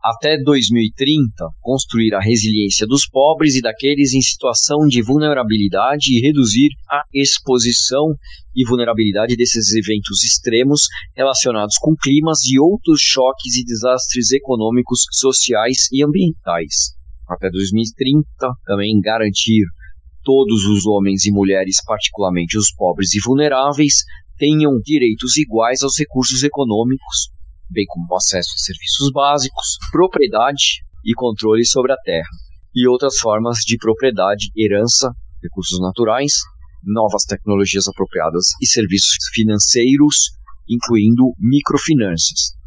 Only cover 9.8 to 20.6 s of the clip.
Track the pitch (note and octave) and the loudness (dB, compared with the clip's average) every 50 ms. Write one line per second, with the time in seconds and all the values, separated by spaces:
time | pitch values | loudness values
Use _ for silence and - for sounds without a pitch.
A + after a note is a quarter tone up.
9.8 | G2+ G2 A2 G#2 G2 - G2 - - - - - - B2 A2+ A2+ B2+ C#3 D3 D3 | 0 0 -2 -4 -4 -4 -2 -2 0 0 0 -2 0 0 2 2 4 4 2 2
10.8 | - - - - - - - - C3 C3+ C3 - - B2+ A#2 G#2+ G#2 G#2 - - | 0 -2 -4 -10 -16 -16 -6 -2 -2 -2 0 0 0 0 0 -2 -2 -2 -2 -2
11.8 | - D3+ D#3+ D3 - C#3 C#3 D3+ D3+ D#3+ D#3+ D3 - C3+ C3 C3+ D3 E3+ G3+ - | 2 0 0 0 2 2 2 2 2 2 0 0 0 2 2 4 4 4 2 0
12.8 | - - D#3 C#3+ - - - C3+ B2+ C3 C3+ - - C3 A#2+ C3 B2 A#2+ A#2+ G#2+ | 2 2 2 2 2 0 0 2 0 0 0 -4 -8 -6 -6 -4 -4 -4 -6 -4
13.8 | A2 B2+ B2+ B2+ - - - B2+ A#2 - C3 C#3 - - B2+ A2 A2 A2+ A#2 B2 | -2 -2 0 0 -2 -4 -4 -2 0 0 0 0 0 -2 -2 -2 0 0 0 0
14.8 | B2 - B2+ A#2+ - - - - - C3+ B2 - - - A#2+ G#2 A2 A#2+ C3 C#3 | 0 0 0 -2 -2 0 -2 0 0 2 2 2 0 0 0 0 0 0 0 0
15.8 | - - C3 C3+ D3 D3 D3 G3 F#3+ E3 D#3+ - - - E2+ E2+ E2 D2 - - | -2 0 2 0 0 2 2 2 0 0 0 -4 -6 -4 -4 -4 -4 -4 -4 -4
16.8 | - - - - - - - - - - F2+ - - F#2 E2+ F#2+ G2 F#2+ G2+ A2 | -4 -4 -8 -14 -18 -18 -18 -20 -10 -10 -10 -6 -6 -4 -2 -2 -2 0 0 -2
17.8 | A2+ A2 - - B2+ B2+ C#3 D3+ D3 - - - - B2+ B2 - - - G#2 G2+ | -2 -2 -4 -2 0 2 4 2 2 0 -6 -6 -6 -6 -6 -8 -4 -4 -2 -2
18.8 | G2+ G#2+ A2 G#2 F2+ G#2 A2 A2+ A2 G#2 G2 - - A2+ A2 A2 G2+ E2 - - | 0 2 0 0 2 2 0 0 0 -2 -2 -2 0 2 4 4 2 2 -4 -16
19.8 | - - - - _ - - - - - C3+ C3+ C3+ G#2+ A2+ G#2+ | -18 -18 -18 -20 _ -20 -20 -8 0 4 4 4 4 4 2 2